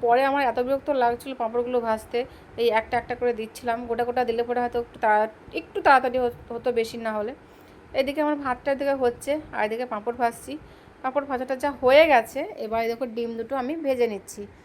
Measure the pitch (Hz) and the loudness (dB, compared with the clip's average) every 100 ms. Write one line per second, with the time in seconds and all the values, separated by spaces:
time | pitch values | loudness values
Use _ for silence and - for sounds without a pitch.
0 | 233 240 269 277 269 226 247 277 277 277 | 4 4 4 2 2 0 0 0 0 2
1 | 240 240 269 262 226 233 240 247 226 220 | 2 0 -6 -6 -4 -2 0 0 0 -4
2 | - 240 254 - - - 233 214 220 240 | -2 -6 -6 -10 -14 -2 2 2 0 -4
3 | 233 247 247 220 220 - 240 233 240 233 | -4 -2 -2 -2 -6 -8 -4 -4 -4 -4
4 | 240 247 240 226 240 240 240 240 240 - | -2 0 0 0 -2 -2 -2 -4 -6 -2
5 | 220 214 220 - - 320 - 415 381 - | 2 4 2 -4 -10 -10 -8 0 6 6
6 | 262 247 247 240 - 233 240 233 226 233 | 6 0 -2 -4 -12 -8 -4 -2 -2 -4
7 | 226 214 214 285 - - - - - - | -6 -4 -6 -8 -16 -20 -20 -20 -8 -2
8 | 269 285 294 294 277 247 - 269 277 277 | -2 0 0 0 -2 -4 -2 -2 0 0
9 | 247 240 - 302 311 - 214 226 247 214 | 0 -2 -4 -4 -4 -4 -2 -2 -6 -6
10 | 214 240 240 233 - 294 - - - - | -6 -2 -2 -2 -12 -14 -14 -20 -20 -8
11 | 262 262 277 254 254 262 285 277 254 277 | -4 -4 -2 -4 -4 -4 -4 0 6 8
12 | 320 262 226 269 349 - 220 226 226 233 | 8 6 4 -4 -8 -8 -6 -2 -2 -4
13 | 254 220 233 226 226 269 247 330 294 254 | -6 -6 -6 -6 -6 -4 -4 -4 -2 0
14 | 233 202 - - 202 - | 0 -2 -10 -16 -16 -18